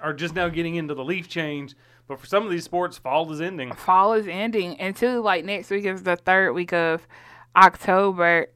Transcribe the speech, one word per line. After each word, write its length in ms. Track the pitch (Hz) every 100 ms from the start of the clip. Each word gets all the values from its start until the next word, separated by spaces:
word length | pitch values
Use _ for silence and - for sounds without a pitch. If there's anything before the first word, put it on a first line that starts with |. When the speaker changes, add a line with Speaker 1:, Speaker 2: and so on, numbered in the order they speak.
Speaker 1:
are 120 | 151
just 200 | 147 165
now 140 | 165 175
getting 280 | 160 170 170
into 180 | 156
the 100 | 147
leaf 240 | 131 190 170
change. 460 | 170 151 147 139 - _ _ -
But 100 | 135
for 80 | -
some 160 | 196
of 80 | 214
these 140 | 175
sports, 320 | 165 175 175 -
fall 340 | 131 147 165
is 80 | 151
ending. 300 | 170 180 127
Speaker 2:
Fall 400 | 117 - 185 202
is 120 | 220 202
ending. 540 | 180 226 220 175 151
And, 160 | 185 196
too, 240 | 247 247
like, 240 | 214 180
next 240 | 170 202 -
week 160 | 196
is 180 | 202 185
the 140 | 185 175
third 380 | - 185 190
week 180 | 139 175
of 340 | 175 165 165 - - - - -
October, 920 | 180 185 - - 185 196 185 170 170 -